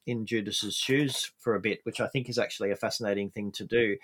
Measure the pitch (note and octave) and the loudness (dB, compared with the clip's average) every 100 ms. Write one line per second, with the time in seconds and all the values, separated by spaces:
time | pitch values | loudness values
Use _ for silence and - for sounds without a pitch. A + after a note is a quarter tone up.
0 | - A#2+ G#2+ A#2 G#2 G2 G#2 F#2 - C3+ | -4 -4 0 0 0 -2 -2 -2 2 4
1 | D3 C3 - _ - G#2 G#2+ G2 - - | 4 0 -6 _ 0 0 0 -2 -4 -2
2 | A2 C#3 B2 A#2+ G2+ - G2+ G2 A2 - | -2 -2 -2 -2 -2 0 -2 0 -2 -2
3 | G#2+ G2+ G2+ G#2+ G2+ - G2+ A#2 A2+ G2+ | 0 0 0 -4 -6 -6 0 4 4 2